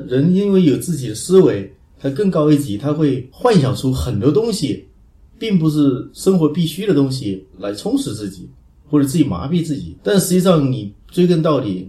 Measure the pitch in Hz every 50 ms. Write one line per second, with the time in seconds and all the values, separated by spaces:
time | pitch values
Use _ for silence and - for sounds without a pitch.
0 | 139 - 123 135 143 175 180 190 202 202 190 190 180 147 123 - - - 165 135
1 | 127 107 104 - - - 185 190 165 123 104 101 95 - - _ _ _ _ _
2 | - 139 135 165 208 190 170 165 151 151 151 139 135 117 101 104 123 147 151 156
3 | 156 143 127 - - - - - - 247 220 175 135 113 101 - - 131 127 131
4 | - 127 104 98 107 143 156 208 226 233 202 - 156 117 98 - - - _ _
5 | _ _ _ _ - _ _ - 226 220 196 175 156 156 151 151 143 135 123 127
6 | - - - - - 190 196 175 160 143 147 180 170 156 - 180 214 208 160 143
7 | 139 131 131 127 110 101 95 95 - - - - 107 101 101 - - 202 262 277
8 | - - 107 104 104 95 90 90 90 - - _ _ _ _ _ _ - 147 147
9 | 135 139 151 170 143 - - 101 123 139 175 175 - 160 - - 175 - - -
10 | - 196 208 190 - - 180 185 170 190 175 156 139 131 113 107 101 98 - -
11 | - - - 180 180 175 175 160 156 165 151 127 110 104 92 90 92